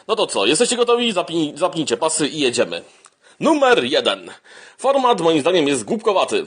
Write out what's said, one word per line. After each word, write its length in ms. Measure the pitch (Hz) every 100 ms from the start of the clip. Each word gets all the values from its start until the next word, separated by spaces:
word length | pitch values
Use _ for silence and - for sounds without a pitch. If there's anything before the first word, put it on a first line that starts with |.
| -
No 80 | 214
to 120 | 190
co, 180 | 226 196
jesteście 300 | 151 240 240
gotowi? 380 | 240 240 240
Zapnij-, 440 | 180 160 165 147 147
zapnijcie 400 | 185 180 139 117
pasy 300 | 160 - 143
i 120 | 151
jedziemy. 440 | 135 120 95 85 - _ - _ _ _
Numer 440 | 285 302 262 233
jeden. 480 | 127 143 113 95 85 - _ - - -
Format 440 | 262 277 247 208
moim 200 | 165 160
zdaniem 260 | 143 180 143
jest 160 | 135
głupkowaty. 600 | 131 214 214 185 135 104